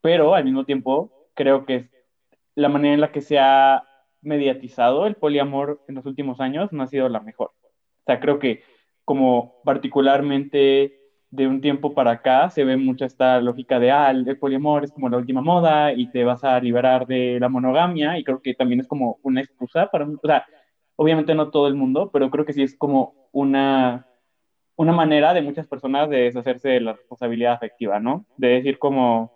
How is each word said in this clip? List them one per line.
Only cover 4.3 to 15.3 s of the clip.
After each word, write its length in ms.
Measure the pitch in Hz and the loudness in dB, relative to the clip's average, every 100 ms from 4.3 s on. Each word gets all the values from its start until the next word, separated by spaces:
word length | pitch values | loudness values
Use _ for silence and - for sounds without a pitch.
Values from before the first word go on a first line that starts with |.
| 147 139 131 127 - 120 139 208 | -2 -2 -2 -8 0 2 2 0
el 100 | 208 | -2
poliamor 680 | 151 147 143 139 143 147 - | -2 0 -2 -4 -6 -8 -12
en 80 | 135 | -14
los 100 | 135 | -12
últimos 340 | 135 139 123 | -8 -8 -6
años 320 | 131 147 196 | -6 -4 -6
no 120 | 147 | -6
ha 40 | 131 | -6
sido 220 | 139 131 | -2 -2
la 100 | 110 | -4
mejor. 320 | 107 - 117 _ | -10 -10 -10 _
O 420 | _ _ _ _ - | _ _ _ _ -4
sea, 140 | 127 | -2
creo 200 | - 143 | 0 0
que 240 | 135 110 _ _ _ _ - | -2 -4 _ _ _ _ -4
como 500 | 135 131 123 - _ | 0 2 2 -2 _
particularmente 1400 | - 139 135 143 135 139 143 139 139 143 139 135 139 _ _ _ _ | -4 -2 -2 0 2 2 0 -4 -2 2 4 4 0 _ _ _ _
de 180 | 135 135 | -2 -2
un 140 | 135 | 0
tiempo 320 | 143 139 143 | -2 -2 -4
para 180 | 147 120 | 0 0
acá 380 | 117 135 131 175 | 0 2 2 2
se 140 | 160 | 0
ve 140 | 135 131 | 0 0
mucho 280 | 131 127 131 | -2 -2 -8
esta 360 | _ 127 127 | _ 2 2
lógica 380 | 120 120 123 127 | 0 -4 -2 2
de, 120 | 123 | 4
ah, 200 | 139 139 | 4 2
el, 160 | 131 127 | 0 -4
el 100 | 139 | -4
poliamor 460 | 139 135 147 147 | -4 -2 0 -2
es 80 | 143 | -2
como 180 | - 131 | -6 -4
la 80 | 123 | -4
última 240 | 123 | -2